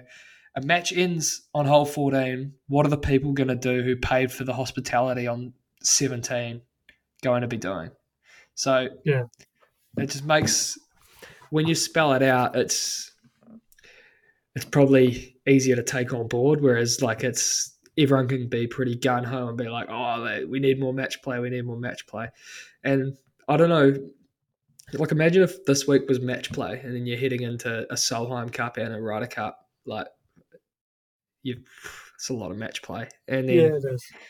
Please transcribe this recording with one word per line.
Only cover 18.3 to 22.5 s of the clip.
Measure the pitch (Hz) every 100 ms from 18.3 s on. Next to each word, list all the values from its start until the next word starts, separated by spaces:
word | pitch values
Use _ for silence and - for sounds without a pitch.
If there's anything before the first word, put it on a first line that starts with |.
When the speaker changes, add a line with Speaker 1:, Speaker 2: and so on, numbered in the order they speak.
| 131 123
Speaker 1:
be | 120 120
pretty | - 123 120
gung-ho | 127 123 123 131 123
and | 117
be | 117
like, | 117 -
"Oh, | 113 120 117
they, | 117 104 -
we | 131
need | 135 135
more | 131
match | 131 131 -
play, | - 123
we | 123
need | 127 120
more | 117
match | 123 - -
play." | 104 113 - -